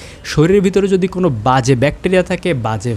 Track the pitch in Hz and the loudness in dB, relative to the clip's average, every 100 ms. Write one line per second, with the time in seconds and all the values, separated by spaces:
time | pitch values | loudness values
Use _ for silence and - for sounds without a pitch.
0 | - - - - 160 202 190 196 190 190 | -18 -16 -4 0 2 4 2 0 2 0
1 | 185 185 180 113 120 131 123 127 143 - | 0 0 -2 0 0 2 2 2 0 -2
2 | 185 185 175 175 180 143 113 110 120 | 0 0 0 -4 -4 -4 -4 -4 -6